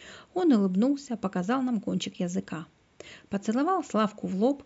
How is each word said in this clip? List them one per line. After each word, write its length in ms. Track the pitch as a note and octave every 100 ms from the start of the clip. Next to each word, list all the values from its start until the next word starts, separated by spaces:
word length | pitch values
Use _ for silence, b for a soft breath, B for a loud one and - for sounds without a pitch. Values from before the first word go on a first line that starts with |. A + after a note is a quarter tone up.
| B B B
Он 200 | F4+ F4+
улыбнулся, 640 | A3+ G3 F#3 B3 C#4 - A3+
показал 440 | F#3+ F#3+ F3+ C4+
нам 200 | B3+ A3+
кончик 380 | F#3+ F#3 - -
языка. 460 | F3 F#3+ F#3+ D#3+ - _ _ - B B B
Поцеловал 540 | G3 G3+ A#3 D#4 F#4+
Славку 420 | - G#3 G#3 G#3 F3+
в 100 | F#3+
лоб, 280 | A#3 C#4+